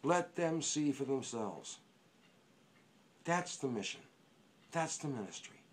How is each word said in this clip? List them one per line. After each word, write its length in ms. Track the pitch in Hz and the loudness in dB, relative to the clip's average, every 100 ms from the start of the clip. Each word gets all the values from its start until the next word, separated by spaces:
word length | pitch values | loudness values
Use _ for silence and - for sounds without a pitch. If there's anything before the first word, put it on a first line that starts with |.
Let 320 | 139 175 170 - | 6 4 4 0
them 260 | 170 160 | 2 2
see 300 | 135 151 147 | 0 2 2
for 140 | 135 131 | 2 0
themselves. 720 | 135 123 117 104 78 - - - - - - - - - - - - - - - - | 0 -2 -4 -4 -6 -12 -16 -18 -20 -20 -20 -20 -20 -20 -20 -20 -20 -20 -20 -20 -8
That's 340 | - 180 170 - | 2 2 2 -4
the 100 | 135 | -2
mission. 340 | 113 98 - - _ - - - - - | -2 -2 -8 -14 _ -20 -20 -20 -20 -4
That's 260 | 165 160 - | -2 0 -2
the 100 | 151 | -2
ministry. 540 | 123 95 - - - - | -4 -4 -8 -14 -20 -20